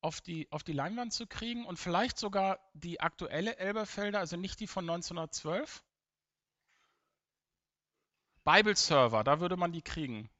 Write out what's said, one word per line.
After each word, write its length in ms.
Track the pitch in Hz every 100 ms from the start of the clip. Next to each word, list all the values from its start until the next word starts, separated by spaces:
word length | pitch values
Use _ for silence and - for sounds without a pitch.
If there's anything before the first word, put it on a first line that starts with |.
auf 200 | 160 -
die, 300 | - 165 156
auf 120 | 151
die 100 | -
Leinwand 400 | 147 147 226 240
zu 120 | - 233
kriegen 400 | - 226 240 233
und 120 | 175
vielleicht 420 | 180 175 247 -
sogar 400 | 208 196 190 190 _
die 260 | 156 175 170
aktuelle 580 | 165 - 165 143 202 -
Elberfelder, 640 | 190 214 208 - 208 202
also 180 | 170 170
nicht 220 | 190 -
die 80 | 208
von 180 | - 170
neunzehnhundertzwölf? 960 | 170 - 170 160 - 156 185 311 - _ _ _ _ _ _ _ _ _ _ _ _ _ _ _ _ _ _ _ _ _ _ _ _ _ _
Bible-Server, 800 | - 175 214 202 - 147 120 110
da 160 | 107 151
würde 180 | 175 185
man 140 | 175
die 100 | 170
kriegen. 480 | - - 143 110 110